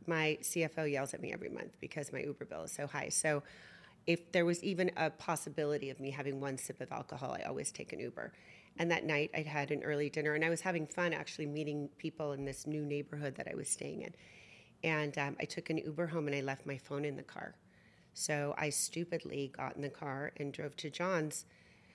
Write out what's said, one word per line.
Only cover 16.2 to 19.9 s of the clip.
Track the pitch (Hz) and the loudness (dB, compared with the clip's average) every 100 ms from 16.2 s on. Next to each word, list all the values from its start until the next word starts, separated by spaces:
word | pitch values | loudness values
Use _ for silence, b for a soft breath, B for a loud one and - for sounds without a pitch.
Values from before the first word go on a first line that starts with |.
| 147 | 2
and | 143 | 2
I | |
left | 135 135 139 | 0 -2 -4
my | 135 | -6
phone | - 143 | -4 -2
in | 147 139 | 0 -2
the | |
car. | - - - - b b b b b | -8 -10 -10 -12 b b b b b
So | - - 147 143 - | -4 0 2 2 2
I | 151 | 2
stupidly | - - 165 170 165 - 143 135 131 | 2 0 0 0 -2 0 -2 -2 -2
got | 135 139 | -4 -2
in | |
the | 143 | -4